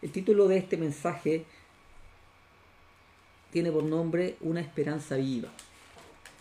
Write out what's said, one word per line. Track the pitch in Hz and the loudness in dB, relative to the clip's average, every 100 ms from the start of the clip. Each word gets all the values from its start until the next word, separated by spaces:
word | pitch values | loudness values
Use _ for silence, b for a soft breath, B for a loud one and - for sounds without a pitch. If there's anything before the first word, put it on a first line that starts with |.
El | - | -8
título | 190 190 208 196 | -2 2 6 6
de | 190 | 4
este | 185 170 | 2 -2
mensaje | 156 143 170 156 156 160 160 B B B - - - - - - - - - - - - - - - - - | -2 -2 -4 -2 0 -2 -4 B B B -20 -20 -20 -20 -20 -20 -20 -20 -20 -20 -20 -20 -20 -20 -20 -20 -8
tiene | 165 170 | -2 0
por | 156 | 0
nombre | 156 160 165 170 180 - | 2 0 0 0 0 -2
Una | 165 170 | -4 -2
esperanza | 147 147 147 151 139 135 | -4 -4 -2 -2 -4 -2
viva. | 135 123 - - - - - - - - - - | 0 -2 -6 -12 -20 -20 -20 -20 -20 -20 -20 -20